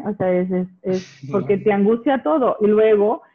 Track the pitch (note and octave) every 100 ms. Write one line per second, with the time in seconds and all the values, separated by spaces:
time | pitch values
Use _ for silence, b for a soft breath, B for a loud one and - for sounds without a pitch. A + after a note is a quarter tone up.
0 | - G#3 F#3 F3+ F#3 F#3 F#3 - G3 F#3
1 | - - C3+ C#3+ - G3+ G#3+ G3+ G3+ A#3
2 | C4 C4+ D4+ D#4 A3+ - G#3 G#3+ A3 G#3
3 | G#3 D4 b